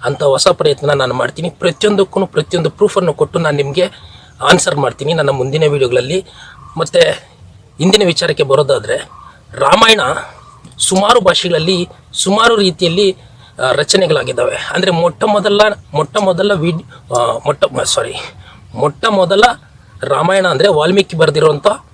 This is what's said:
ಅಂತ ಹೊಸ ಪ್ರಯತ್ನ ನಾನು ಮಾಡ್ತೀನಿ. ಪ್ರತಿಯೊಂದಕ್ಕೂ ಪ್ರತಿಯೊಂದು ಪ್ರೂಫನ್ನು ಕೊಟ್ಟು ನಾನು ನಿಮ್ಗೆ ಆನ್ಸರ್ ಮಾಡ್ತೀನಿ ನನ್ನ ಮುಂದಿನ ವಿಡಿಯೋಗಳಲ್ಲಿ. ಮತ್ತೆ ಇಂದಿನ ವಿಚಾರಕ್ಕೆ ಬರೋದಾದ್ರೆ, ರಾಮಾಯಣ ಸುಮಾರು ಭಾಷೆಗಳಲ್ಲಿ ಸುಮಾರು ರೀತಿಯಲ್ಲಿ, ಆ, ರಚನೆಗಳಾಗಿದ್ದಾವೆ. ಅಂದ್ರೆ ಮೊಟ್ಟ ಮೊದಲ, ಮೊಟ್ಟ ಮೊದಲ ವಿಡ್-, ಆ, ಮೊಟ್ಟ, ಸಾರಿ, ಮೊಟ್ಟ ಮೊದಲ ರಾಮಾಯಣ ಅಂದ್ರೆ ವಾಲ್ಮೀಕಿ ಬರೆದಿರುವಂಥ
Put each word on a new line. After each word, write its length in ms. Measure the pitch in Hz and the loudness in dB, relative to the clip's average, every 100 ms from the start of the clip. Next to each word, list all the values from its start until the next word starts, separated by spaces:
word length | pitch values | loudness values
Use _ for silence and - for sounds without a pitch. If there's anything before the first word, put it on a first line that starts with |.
ಅಂತ 200 | - 139 | -6 -2
ಹೊಸ 240 | 147 131 - | 0 2 2
ಪ್ರಯತ್ನ 440 | - 151 139 143 | 2 0 0 0
ನಾನು 220 | 143 127 | 0 -2
ಮಾಡ್ತೀನಿ. 360 | 127 120 - 170 | -2 -4 -4 -10
ಪ್ರತಿಯೊಂದಕ್ಕೂ 760 | - 175 165 208 202 190 - 190 | -4 -4 0 0 2 0 -2 -2
ಪ್ರತಿಯೊಂದು 440 | 156 156 175 160 | -4 -4 -4 -4
ಪ್ರೂಫನ್ನು 440 | - 208 196 180 | 0 0 0 -2
ಕೊಟ್ಟು 260 | 147 151 170 | -2 -2 0
ನಾನು 180 | 160 147 | -2 -2
ನಿಮ್ಗೆ 260 | 139 139 131 - - - - - | -2 -2 -4 -4 -20 -20 -20 -6
ಆನ್ಸರ್ 340 | 135 170 - 147 | 2 2 2 -2
ಮಾಡ್ತೀನಿ 380 | 131 - 143 | -2 -4 -4
ನನ್ನ 160 | 165 143 | -2 0
ಮುಂದಿನ 340 | 135 127 151 | -2 -2 0
ವಿಡಿಯೋಗಳಲ್ಲಿ. 640 | 151 143 131 127 131 180 - - - - - - | 0 2 0 0 -2 -6 -6 -20 -20 -20 -16 -8
ಮತ್ತೆ 540 | 160 - 165 - - - - - - - | -2 2 2 0 -10 -20 -20 -20 -20 -2
ಇಂದಿನ 220 | 165 208 190 | 0 2 2
ವಿಚಾರಕ್ಕೆ 380 | 160 - 151 | 0 -2 -2
ಬರೋದಾದ್ರೆ, 540 | 135 139 139 131 104 - - - - - - | 0 0 0 -2 -2 -8 -8 -20 -20 -20 -20
ರಾಮಾಯಣ 480 | - 139 185 226 220 131 147 - - - - - - | -4 0 4 4 4 0 -4 -8 -18 -20 -20 -20 -6
ಸುಮಾರು 420 | - 185 202 247 | -2 0 2 2
ಭಾಷೆಗಳಲ್ಲಿ 680 | 185 170 180 165 160 185 180 - - | 2 0 -2 -2 0 -2 -4 -12 -14
ಸುಮಾರು 420 | - - 202 233 226 | -6 -2 2 2 2
ರೀತಿಯಲ್ಲಿ, 560 | 190 160 175 175 196 185 - - - - | 0 0 -2 2 0 -2 -12 -20 -20 0
ಆ, 120 | 131 | 2
ರಚನೆಗಳಾಗಿದ್ದಾವೆ. 840 | - - 190 175 143 123 - - - - | 2 0 0 0 -2 -4 -2 -4 -4 -6
ಅಂದ್ರೆ 200 | - 185 | -2 0
ಮೊಟ್ಟ 320 | 170 170 - | 0 -2 -2
ಮೊದಲ, 380 | 220 208 202 202 208 202 - | -2 0 0 2 2 0 -6
ಮೊಟ್ಟ 240 | 147 147 214 | -4 -2 -2
ಮೊದಲ 360 | 190 170 202 | 0 0 0
ವಿಡ್-, 640 | 196 165 165 - - - 120 | 0 -2 -4 -10 -20 -6 -2
ಆ, 200 | 117 113 - | -2 -2 -4
ಮೊಟ್ಟ, 200 | 147 - 127 | -2 -2 -2
ಸಾರಿ, 300 | - - - - - - - - - | -2 -2 -4 -8 -14 -18 -20 -20 -18
ಮೊಟ್ಟ 320 | - 143 - 226 | -4 -4 -2 -2
ಮೊದಲ 340 | 202 180 196 240 - - - - - | 2 2 4 2 2 -14 -20 -20 -12
ರಾಮಾಯಣ 440 | 127 135 165 190 185 | -4 0 2 2 2
ಅಂದ್ರೆ 200 | 156 - | 2 2
ವಾಲ್ಮೀಕಿ 500 | 156 156 196 190 160 | 2 2 0 -2 0
ಬರೆದಿರುವಂಥ 500 | 160 151 156 147 208 208 - | 0 2 2 2 0 -2 -8